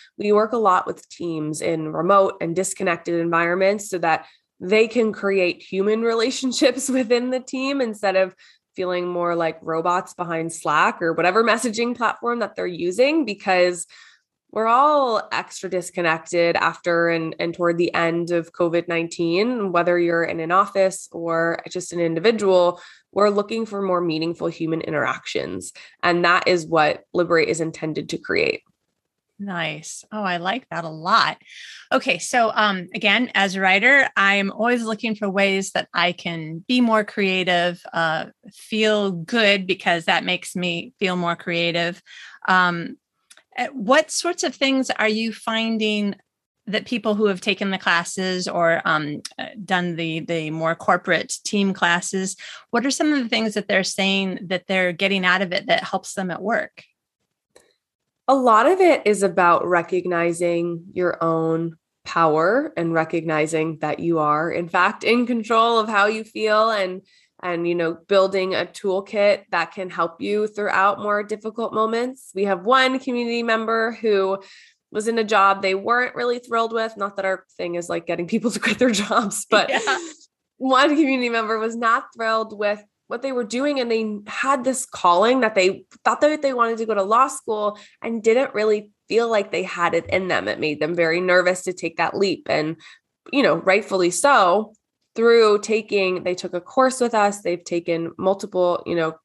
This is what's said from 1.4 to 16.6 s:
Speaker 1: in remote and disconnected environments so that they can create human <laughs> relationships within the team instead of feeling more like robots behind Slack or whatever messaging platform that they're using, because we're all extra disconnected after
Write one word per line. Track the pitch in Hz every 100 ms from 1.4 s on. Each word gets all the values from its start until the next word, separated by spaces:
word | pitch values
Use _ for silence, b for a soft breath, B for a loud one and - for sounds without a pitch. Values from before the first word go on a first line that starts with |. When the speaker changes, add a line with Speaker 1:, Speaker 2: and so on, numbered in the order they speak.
| 151 147
Speaker 1:
in | - 165 156
remote | 156 175 196 196 -
and | 165
disconnected | 170 190 - 190 170 170 170
environments | 170 165 170 180 190 208 202
so | 180
that | 165 156 B B _ _
they | 180 214 226
can | 240 220
create | 208 202 196 175 -
human | - 190 202 220
<laughs> | 226
relationships | 226 240 254 262 233 277 247 262
within | 262 220 240 247
the | 254
team | 254 262 269 277
instead | 233 214 202 185
of | 190 - b b _ -
feeling | 180 180 180
more | 175 175
like | 170 165 160
robots | 165 160 175 180 175
behind | - 170 165 165
Slack | - 165 151 196 208
or | 165
whatever | 165 175 202
messaging | 226 226 247 214 233 240
platform | 233 - 233 240
that | 202
they're | - 180
using, | 175 175 185 269 320
because | 233 196 202 185 180 175 - B B B _ _ _
we're | 208 220
all | 240 294 294 262 214 -
extra | 120 185 - 185
disconnected | 180 170 - 170 160 - 175 170
after | 170